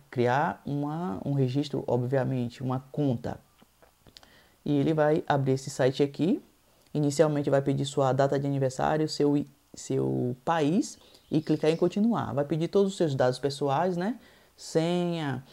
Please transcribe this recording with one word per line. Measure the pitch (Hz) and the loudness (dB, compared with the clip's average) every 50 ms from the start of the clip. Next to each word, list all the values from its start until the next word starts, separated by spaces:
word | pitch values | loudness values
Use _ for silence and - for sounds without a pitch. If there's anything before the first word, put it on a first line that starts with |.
| - _ | -14 _
criar | - 123 120 120 123 139 165 180 - - - | -2 0 2 2 2 2 0 -2 -4 -6 -8
uma, | - 143 143 143 147 151 165 175 185 190 - - | -6 -4 -4 -4 -4 -4 -6 -6 -6 -6 -6 -4
um | 143 139 | -2 0
registro, | 139 135 123 123 143 143 143 - 135 - | 0 0 0 0 -2 -4 -2 -4 -6 -2
obviamente, | - 123 123 123 123 139 135 127 127 131 127 120 120 - - 127 | -2 -2 -2 0 0 0 0 0 0 -2 -2 -4 -4 -6 -6 -4
uma | 127 127 131 135 - | -4 -4 -4 -6 -6
conta. | - - 147 139 123 117 - 104 - - - _ _ _ - _ _ _ - - _ _ - - - - - - - - - _ _ _ - | -4 -2 0 0 0 -2 -4 -8 -10 -10 -14 _ _ _ -20 _ _ _ -20 -20 _ _ -20 -20 -20 -20 -20 -20 -20 -20 -20 _ _ _ -2
E | - 147 | 0 2
ele | 143 139 151 160 | 2 2 2 2
vai | 156 147 151 156 165 - | 2 2 2 2 2 0
abrir | - 147 147 135 135 131 | 0 0 0 2 0 0
esse | 135 - 143 | 0 -2 -4
site | - - 135 131 135 - | -2 0 0 2 2 2
aqui. | 147 143 143 - 147 180 269 359 - _ _ _ _ _ _ _ _ _ - | 0 -2 0 0 0 0 0 0 -4 _ _ _ _ _ _ _ _ _ -2
Inicialmente | 147 151 143 139 143 160 156 147 143 147 147 | 0 0 2 4 4 4 4 2 0 0 2
vai | 139 139 | 2 2
pedir | 139 143 139 139 139 | 2 2 0 0 -2
sua | 139 - 147 135 131 127 | -2 0 0 2 2 2
data | 131 135 139 143 143 | 2 2 2 2 0
de | 139 | 0
aniversário, | 143 139 139 135 127 - - 143 147 156 156 156 151 | 0 0 0 0 -2 0 0 0 0 2 0 0 -2
seu | - - 147 147 143 | 0 2 2 2 2
i-, | 147 147 - - _ _ _ - | 2 0 -4 -10 _ _ _ -20
seu | - - - 135 135 135 135 135 131 127 123 127 - _ | -12 -8 -4 -2 -2 0 0 0 -2 -2 -2 -4 -4 _
país | - 165 165 147 143 170 226 311 - - - - - - - _ - | -2 0 2 2 2 2 0 0 -2 -8 -18 -20 -20 -20 -20 _ -2
e | - 156 | -2 0
clicar | 156 - 151 151 - 156 | 0 0 0 2 2 2
em | 160 | 2
continuar. | 165 180 175 - 202 208 233 226 151 120 110 | 2 0 0 2 2 0 2 0 0 -2 -2
Vai | 117 135 143 | -2 -2 -2
pedir | 143 170 156 165 165 | -2 -2 -2 -2 0
todos | - 202 202 196 190 | 2 2 2 2 0
os | |
seus | - 180 156 139 | 0 0 0 2
dados | 131 131 127 127 - | 2 2 2 2 0
pessoais, | - 185 139 - 147 143 135 147 175 190 180 | -2 -4 -2 -2 -2 0 0 0 0 0 0
né? | 170 180 214 269 - - - - - _ _ _ | -2 -2 -4 -4 -6 -10 -20 -20 -20 _ _ _
Senha, | - - - - 165 160 170 175 180 175 175 170 165 156 139 127 135 - - | -20 -8 -2 0 0 2 2 2 0 0 0 -2 -2 -2 -4 -4 -6 -8 -12